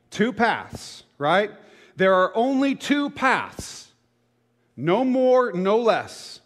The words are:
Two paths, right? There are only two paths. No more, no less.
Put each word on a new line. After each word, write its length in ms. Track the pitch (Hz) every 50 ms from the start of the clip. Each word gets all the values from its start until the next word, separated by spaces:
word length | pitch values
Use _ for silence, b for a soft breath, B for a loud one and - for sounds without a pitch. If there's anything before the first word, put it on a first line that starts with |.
| _ _
Two 240 | - - 208 247
paths, 720 | 202 - 233 220 170 110 90 - - - - - - - - _ _ _
right? 320 | 139 147 170 196 214 208 - - B B B B B B B
There 180 | - 185 190 190
are 200 | 185 185 - -
only 400 | 220 233 269 277 262 277 277 262
two 360 | - - - 277 294 285 285
paths. 840 | 285 - 262 262 226 160 101 95 - - - - - - - - _ _ _ _ _ _ _ _ _ _ _ _ _ _ _ _ _
No 280 | - 131 160 180 226 262
more, 480 | 262 247 262 254 254 254 254 247 233
no 260 | 180 185 185 190 208 233
less. 640 | 240 220 185 143 113 101 - - - - - - _